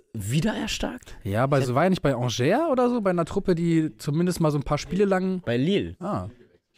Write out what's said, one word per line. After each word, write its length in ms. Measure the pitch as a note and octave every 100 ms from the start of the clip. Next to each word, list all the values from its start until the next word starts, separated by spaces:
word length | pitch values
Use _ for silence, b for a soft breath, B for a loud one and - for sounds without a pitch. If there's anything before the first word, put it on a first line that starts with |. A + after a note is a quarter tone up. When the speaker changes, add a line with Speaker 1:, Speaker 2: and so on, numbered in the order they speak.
| -
Speaker 1:
wieder 400 | - F#2+ D3 G#3+
erstarkt? 640 | A3+ - - G#3 B3 - -
Speaker 2:
Ja, 240 | - G#2 C#3
bei 120 | C#3+
Speaker 1:
Ich 80 | B2+
Speaker 2:
so, 80 |
war 100 | B2
er 60 | F3+
nicht 100 | F#3
bei 140 | D3
Angers 560 | A#2+ B2 A2 B2+ A#3 E4
oder 180 | B3+ B3
so? 140 | B3
Bei 80 | G3
einer 160 | F3 E3
Truppe, 280 | G3+ G3
die 400 | E3+ E3+ E3 D#3 -
zumindest 420 | - D3+ F3+ F3
mal 100 | D#3
so 60 | D3
ein 60 |
paar 160 | - D3
Spiele 260 | - F3+
lang 380 | G3+ F#3 F#3 F#3
Speaker 1:
Bei 160 | - A#2+
Lille. 380 | D3+ G3 F2 -
Speaker 2:
Ah. 280 | F3 C#3+ F#2+ - - _ _